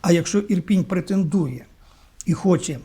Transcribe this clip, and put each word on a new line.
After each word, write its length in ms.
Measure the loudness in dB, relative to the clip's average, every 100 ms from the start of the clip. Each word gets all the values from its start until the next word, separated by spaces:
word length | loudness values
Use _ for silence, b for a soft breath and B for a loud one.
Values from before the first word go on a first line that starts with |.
а 120 | 4
якщо 260 | 2 2 -2
Ірпінь 460 | 0 -2 2 0
претендує 800 | 2 -4 -2 0 0 0 -2 -6 -14 -20 b b b b -4
і 60 |
хоче 460 | 0 2 2 0 -8